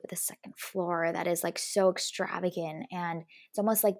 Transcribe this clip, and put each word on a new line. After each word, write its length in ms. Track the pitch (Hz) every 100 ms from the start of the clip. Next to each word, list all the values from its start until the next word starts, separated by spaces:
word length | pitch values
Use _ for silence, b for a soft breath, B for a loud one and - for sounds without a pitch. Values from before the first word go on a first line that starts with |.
| -
the 80 | 170
second 380 | - - - -
floor 540 | - 190 175 170 165
that 140 | 170 175
is, 180 | 165
like, 140 | 170 -
so 320 | - 202 190
extravagant, 960 | 185 - - 180 - 180 175 160 156 -
and 320 | 180 175 165 165 b b
it's 80 | -
almost 260 | 208 220
like 120 | 208